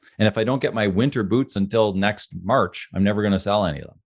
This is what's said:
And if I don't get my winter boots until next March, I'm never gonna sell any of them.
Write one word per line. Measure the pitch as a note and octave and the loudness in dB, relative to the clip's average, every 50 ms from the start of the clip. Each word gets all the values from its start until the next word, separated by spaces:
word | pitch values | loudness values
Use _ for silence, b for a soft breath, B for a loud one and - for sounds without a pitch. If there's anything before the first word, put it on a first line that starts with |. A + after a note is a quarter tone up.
| b b b b | b b b b
And | G#2+ G#2+ | 0 2
if | - | 2
I | A2+ A2 | 2 0
don't | A#2 C3 C3 D3+ | 0 0 0 -2
get | B2+ G#2+ | -2 -2
my | A2+ G#2+ G2+ | 0 0 0
winter | F2+ F#2+ B2 C#3+ C#3 B2 | 2 2 0 0 0 -2
boots | G#2 F2+ A2 B2+ C3+ - - | -2 0 0 0 0 -2 -2
until | G2+ G2 G2 A2+ A2+ A2 G#2 F#2+ | -2 -2 0 2 2 2 2 2
next | F#2+ G2 G#2 G#2+ - - - - F2+ F2 | 0 0 0 -2 -2 -8 -12 -12 -8 -2
March, | F#2+ B2 C3+ G2+ F2 - - - - - | 0 2 2 2 0 -2 -8 -14 -6 -2
I'm | G2 G2 | 0 2
never | G2+ G#2 G#2 | 2 2 2
gonna | G#2 G2+ G2 F#2 | 2 2 0 0
sell | - G2+ G2+ G#2+ G2 F2 | 0 0 0 0 0 0
any | D2 C#2 | -2 -6
of | C#2 | -8
them. | - - _ _ | -14 -18 _ _